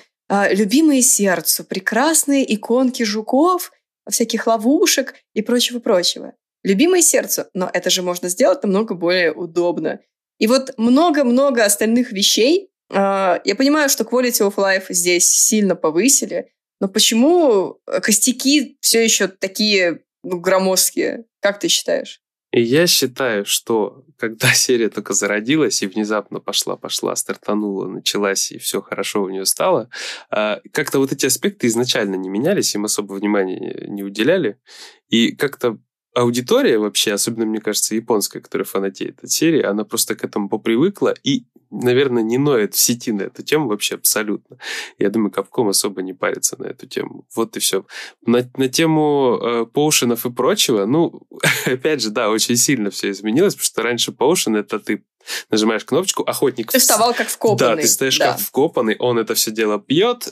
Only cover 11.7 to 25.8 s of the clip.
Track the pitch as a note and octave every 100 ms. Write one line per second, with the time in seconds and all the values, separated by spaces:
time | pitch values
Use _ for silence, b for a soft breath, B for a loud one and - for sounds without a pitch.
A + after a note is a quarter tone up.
11.7 | - A3 A#3+ B3 F#3+ G3 - A#3+ F4+ -
12.7 | _ _ G3 G3 G3 F#3+ E3+ - G3 C4+
13.7 | D#4 C#4 - A3 B3 B3 A#3+ G3+ G3+ G3
14.7 | F#3+ F#3+ F3 F3 F3 - - - A3 G3
15.7 | E3+ D#3+ D#3+ A#3+ - G#3 E3 - _ _
16.7 | _ G3 G#3+ - A3+ C#4 F4 D4 G3+ E3
17.7 | - - - G#3 G#3+ B3+ B3 C4+ D4 A#3
18.7 | - - A3+ A3+ - F#3+ - F#3+ F#3+ G#3+
19.7 | G3 F3 D#3 _ _ F3+ F3+ E3+ F#3+ F#3+
20.7 | F#3 - - - - - _ G3+ G3+ E4
21.7 | - - - - - _ _ _ B2 A#2
22.7 | C#3+ F3 - C3 B2+ C3 G#2 G2+ - -
23.7 | A2+ G2 - _ _ A2+ A2+ B2+ B2 -
24.7 | B2 G#2+ G#2+ G2+ G2 G2+ G#2 A2+ D#3 A#2+
25.7 | -